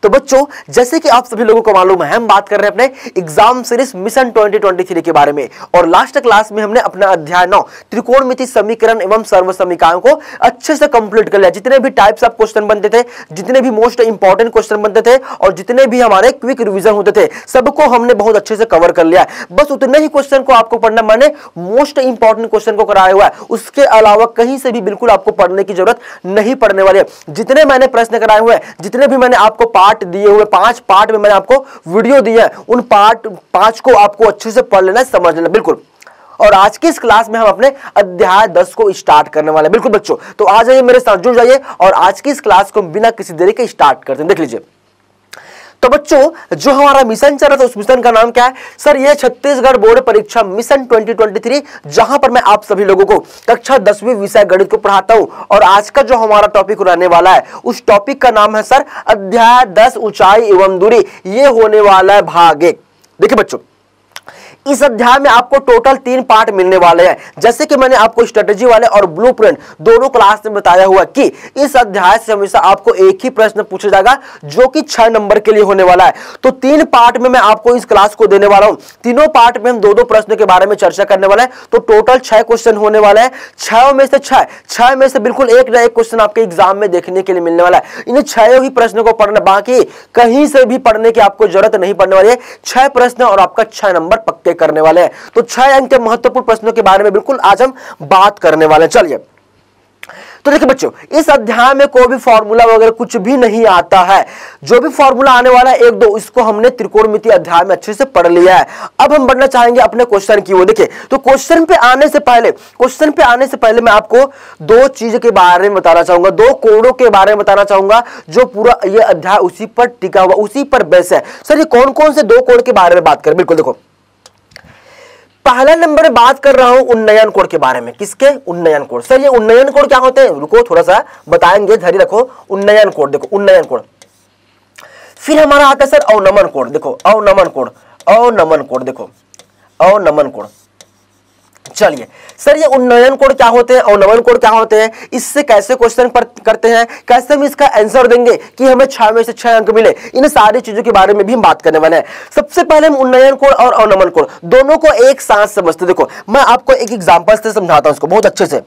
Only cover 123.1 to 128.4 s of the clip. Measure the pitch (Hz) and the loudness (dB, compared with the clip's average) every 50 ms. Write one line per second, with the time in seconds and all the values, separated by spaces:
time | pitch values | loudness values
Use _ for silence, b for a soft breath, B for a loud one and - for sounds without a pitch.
123.1 | 147 139 - 156 160 175 180 - 165 160 156 - - _ _ _ _ _ _ _ | 0 0 0 -2 0 0 0 -2 0 -2 -2 -4 -6 _ _ _ _ _ _ _
124.1 | _ _ _ - _ _ _ _ _ b b b b b b b b b b b | _ _ _ -20 _ _ _ _ _ b b b b b b b b b b b
125.1 | b b b b b _ _ 285 247 247 262 285 320 330 339 320 302 311 320 320 | b b b b b _ _ -2 -2 0 2 2 2 2 0 0 0 2 0 2
126.1 | 247 247 233 247 269 269 - 277 269 254 254 240 247 262 254 247 240 220 220 214 | 2 2 2 2 0 0 0 0 2 4 2 4 2 2 2 0 0 0 2 2
127.1 | 208 220 220 214 190 202 185 - - 160 147 127 127 123 117 117 120 _ 202 202 | 2 2 2 2 0 -2 -4 -2 -2 -4 -2 -2 -4 -4 -8 -12 -14 _ -14 -14
128.1 | - _ 262 277 285 269 | -8 _ 0 0 0 0